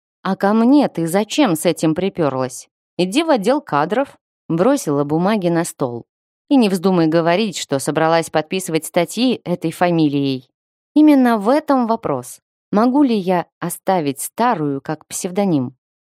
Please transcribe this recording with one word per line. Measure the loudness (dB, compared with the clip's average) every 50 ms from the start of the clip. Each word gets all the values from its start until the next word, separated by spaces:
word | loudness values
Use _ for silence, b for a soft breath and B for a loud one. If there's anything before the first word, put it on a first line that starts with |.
| _ _ _ _
"А | -6 -6 -4
ко | 0 0 2
мне | 2 4 4 4 4 4 2 0
ты | -2 -4 -4 -2
зачем | -2 -2 -2 -2 0 0 0 0 0
с | 0 0
этим | -2 -2 0 0 -2 0
приперлась? | 0 -4 -4 -2 -2 -2 -2 -2 -2 -4 -6 -8 -12 -20 _ _ _ _ _ _
Иди | -4 -4 -2 0 0 0
в | 2
отдел | 0 0 2 0 0 -2
кадров", | -2 -2 -2 -2 0 0 -2 -2 -4 -4 -8 _ _ _ _ _ _ -4
бросила | 0 0 2 2 2 0 -2 -2 -2 -2
бумаги | -2 -2 -2 0 0 0 0 0 0 0
на | 0 -2 -2
стол. | -4 -6 -6 -6 -6 -6 -8 -14 _ _ _ _ _ _ _ _ 2
"И | 2
не | 4 4 2
вздумай | 2 0 0 2 2 4 2 2
говорить, | 2 2 2 2 2 0 0 -2 -4 -8
что | -6 -4 -4 -4
собралась | -2 -2 -2 0 2 2 2 0 0 0
подписывать | -2 -4 -2 -2 -6 -8 -6 -4 -4 -4 -4
статьи | -2 -2 -2 -2 -2 -2 -2 0 0 0 -2 -4
этой | -6 -6 -4 -4 -6
фамилией". | -2 0 0 2 2 2 2 2 2 0 -2 -2 -4 -6 -8 _ _ _ _ _ _ _ _ _ 2
"Именно | 4 6 6 6 6 4 2 2 0
в | 2 2
этом | 0 0 2 0 0 0 0 0
вопрос. | -2 -2 -2 -4 -4 -6 -6 -10 -16 -20 _ _ _ _ _ -2
Могу | 0 0 2 2 2 2
ли | 2 2 0
я | -2 0 0 -2 -2 -2 _ _ -10
оставить | -10 -10 -10 -6 -2 -2 0 0 0 -2 -4 -6
старую | -10 -10 -4 -2 -2 0 0 -2 -2 -4 -4 -6
как | -6 -8 -10 -10 -10 -14
псевдоним?" | -12 -10 -8 -6 -2 -2 0 2 0 0 -2 -4 -10 _ _ _ _ _ _